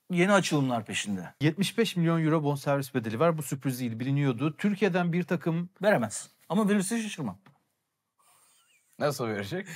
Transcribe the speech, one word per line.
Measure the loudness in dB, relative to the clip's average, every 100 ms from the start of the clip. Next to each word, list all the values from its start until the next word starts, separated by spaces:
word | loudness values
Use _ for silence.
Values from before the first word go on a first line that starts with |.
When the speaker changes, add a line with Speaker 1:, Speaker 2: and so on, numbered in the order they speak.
| -4
Speaker 1:
yeni | 2 4
açılımlar | 4 4 0 2 -2
peşinde. | -4 -6 -4 -6 -6 -2
Speaker 2:
Yetmiş | 0 0 -2 0
beş | 0 2
milyon | 2 2
euro | 2 2
bonservis | 0 -2 0 0 0
bedeli | -4 -2 2
var. | 2 2
Bu |
sürpriz | -4 -4 -4 -2
değil, | -4 -4
biliniyordu. | -2 2 2 2 -2 0
Türkiye'den | -2 2 0 2 0
bir | -2
takım | -2 -2 0 -2 -4 -2
Speaker 1:
Veremez. | 2 2 0 -6 -14 _ -4
Ama | 0 2
verirse | 2 0 -4
şaşırmam. | -6 -6 -8 -8 -18 _ _ _ _ _ _ _ _ _ _ _ _ _ _ -4
Speaker 3:
Nasıl | -2 -2 -4
verecek? | -4 -4 -6 -8